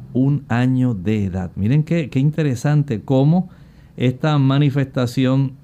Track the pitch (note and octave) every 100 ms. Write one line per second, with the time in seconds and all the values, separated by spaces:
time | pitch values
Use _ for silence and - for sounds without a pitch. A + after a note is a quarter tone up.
0 | - B2 C3+ D3 - A#2 B2+ B2+ B2+ G2+
1 | F#2 A2 F#2+ F#2 F2 F#2+ G#2 D3+ D3+ E3+
2 | B2 C3 D3 D#3 D3 A#2+ C#3+ D3 C#3+ G#2+
3 | - C3 D3 F3+ F3+ - - - - -
4 | B2 B2+ D#3 D3 C3+ C#3 C#3+ C#3 C3 C3+
5 | B2 C3+ B2+ C3+ C3+ -